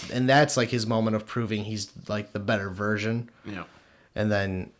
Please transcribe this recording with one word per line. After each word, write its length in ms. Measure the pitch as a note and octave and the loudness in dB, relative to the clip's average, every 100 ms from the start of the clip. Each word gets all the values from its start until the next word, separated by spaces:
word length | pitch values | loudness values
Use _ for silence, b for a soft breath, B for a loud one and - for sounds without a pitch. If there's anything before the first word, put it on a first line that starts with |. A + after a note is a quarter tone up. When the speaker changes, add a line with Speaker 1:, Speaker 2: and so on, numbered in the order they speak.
| - | -6
Speaker 1:
and 160 | B2 B2+ | 0 4
that's, 300 | C#3 D3 B2+ | 6 6 4
like, 120 | A2+ | 2
his 180 | B2 A2 | 0 0
moment 280 | A2+ A2 G#2+ | 2 2 0
of 120 | - | -2
proving 360 | B2 A2 G#2+ G#2 | -4 -2 -2 -4
he's, 260 | G#2+ G2 - - | -6 -8 -10 -6
like, 260 | G#2 G#2 | -6 -4
the 60 | G#2 | -6
better 320 | G2+ G#2+ G2 | 0 0 0
version. 580 | F#2 G#2 G#2+ A2 A#2 A#2 - G#2+ | -2 0 0 0 -2 -4 -12 -12
Speaker 2:
Yeah. 200 | F#2+ E2 b b b b G#2+ | -10 -12 b b b b -2
Speaker 1:
And 160 | G#2+ | 0
then 400 | G#2 G2 F#2 - - | 2 0 -2 -6 -12